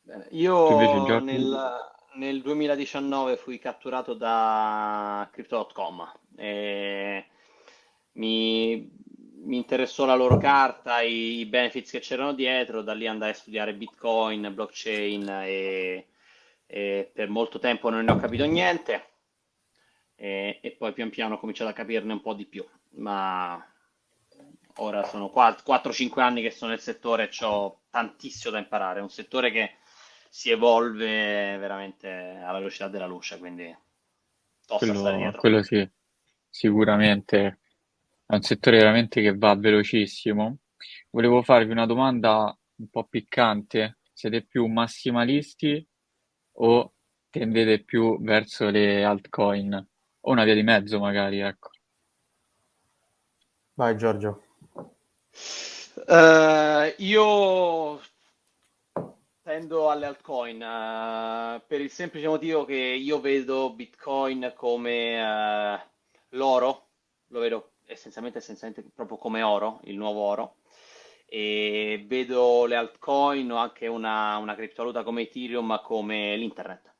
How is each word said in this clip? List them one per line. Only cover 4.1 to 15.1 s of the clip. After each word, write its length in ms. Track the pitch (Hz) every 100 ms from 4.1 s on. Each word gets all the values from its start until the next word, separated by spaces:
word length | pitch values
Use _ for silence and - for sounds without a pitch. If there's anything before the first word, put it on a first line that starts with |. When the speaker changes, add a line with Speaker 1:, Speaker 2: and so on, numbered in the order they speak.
Speaker 1:
da 1120 | 113 117 117 113 110 107 107 107 104 104 101 101
Crypto 260 | - - 117
dot 160 | 104
com 380 | - 95 87 85 - _ -
e 880 | 107 104 104 101 101 98 101 98 - _ _ _ - _ _ _ _
mi, 800 | - 110 113 113 113 113 113 - _ - - - 69
mi 120 | 82 123
interessò 480 | 123 127 127 -
la 100 | 135
loro 240 | 127 127 101
carta, 640 | 131 139 135 - - 120
i, 360 | 117 117 113 117
i 80 | 113
benefits 460 | 123 123 131 -
che 80 | 123
c'erano 320 | - 127 139
dietro, 480 | 135 131 127 120 113
da 120 | 104
lì 120 | 107 113
andai 240 | 110 107
a 40 |
studiare 400 | 104 - 107 107
Bitcoin, 760 | 101 107 _ 117 113 110 107 104
blockchain 760 | 98 104 - 113 107 104